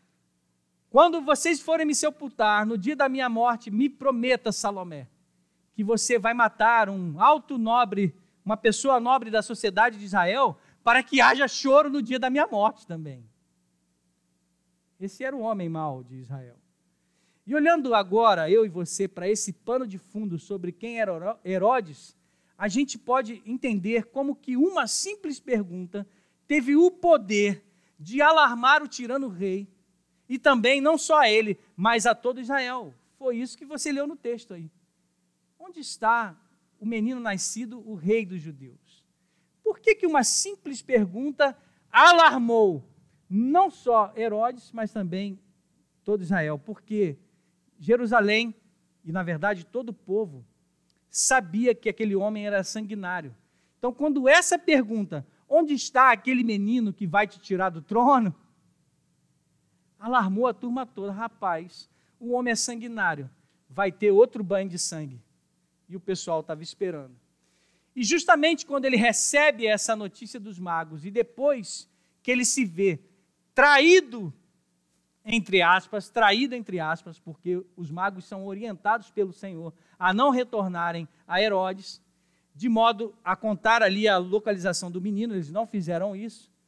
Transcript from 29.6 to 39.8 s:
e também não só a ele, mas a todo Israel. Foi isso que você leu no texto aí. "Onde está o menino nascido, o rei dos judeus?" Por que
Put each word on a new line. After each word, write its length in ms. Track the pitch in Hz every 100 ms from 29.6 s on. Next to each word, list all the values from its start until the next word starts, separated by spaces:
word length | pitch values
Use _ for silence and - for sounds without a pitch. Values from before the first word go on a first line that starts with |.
| 202 _ _ _ _ _ -
e 100 | 254
também 420 | 302 262 233 277
não 160 | 277 320
só 220 | - 311
a 100 | 247
ele, 280 | 214 214 185 _ -
mas 300 | 208 233 233
a 80 |
todo 280 | 220 240 254
Israel. 520 | 233 277 247 254 180 - _ _
Foi 200 | 262 233
isso 200 | 247 -
que 80 | 277
você 260 | 302 311
leu 160 | 277 294
no 80 | 320
texto 380 | 233 233 -
aí. 160 | 175 160 _ _ _ _ _ _ _ _ _
"Onde 200 | 359 339
está 560 | 277 - 220 233 214 160 _ _ _ _
o 60 | 214
menino 360 | 226 220 254
nascido, 580 | 233 190 - 214 240 240 220
o 60 |
rei 320 | 208 165 226 202
dos 160 | 185
judeus?" 640 | 156 139 131 - _ _ _ _ _ _ _ _
Por 160 | 440
que 160 | -